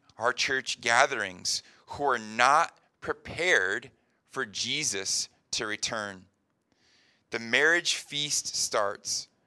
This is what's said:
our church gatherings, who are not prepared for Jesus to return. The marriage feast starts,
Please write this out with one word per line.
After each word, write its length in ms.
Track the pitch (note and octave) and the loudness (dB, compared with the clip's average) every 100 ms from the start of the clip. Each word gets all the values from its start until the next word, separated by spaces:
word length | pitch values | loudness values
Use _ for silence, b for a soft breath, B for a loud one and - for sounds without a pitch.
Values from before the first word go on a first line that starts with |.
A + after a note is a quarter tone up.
| _ - | _ -2
our 160 | A2+ | -2
church 480 | B2 - C3 - - | 0 0 -2 -2 -2
gatherings, 840 | A#2 A#2 C#3+ B2 G2 F2+ F#2 - b b b | 4 6 6 2 -4 -4 -4 -4 b b b
who 180 | - | -2
are 140 | C#3+ A#2+ | 0 0
not 540 | G#2+ A2 B2+ D3+ E3 - _ _ | 0 4 6 6 2 -4 _ _
prepared 880 | - - - - F3+ C3+ F#2+ A2+ B2+ _ _ _ _ | -8 -8 -8 -2 2 4 2 -2 -8 _ _ _ _
for 160 | C3+ A#2 | -8 -6
Jesus 840 | F#2+ A#2 C#3+ C#3 G2 G2 - - _ - | -6 -4 -2 -2 -2 -2 -4 -4 _ -8
to 160 | - A2 | -4 -4
return. 580 | G#2+ - A2+ G#2 F#2+ F#2 _ _ _ _ b b b b b b | -4 -4 -4 -6 -10 -18 _ _ _ _ b b b b b b
The 60 | A#2 | -8
marriage 580 | A2+ B2 D#3 F3 D#3+ - | 0 4 4 4 0 -4
feast 600 | - D3 D3 - - - | -4 -6 -2 -2 -2 -4
starts, 720 | - A#2 G2+ - - - - _ | 0 0 0 -4 -6 -6 -8 _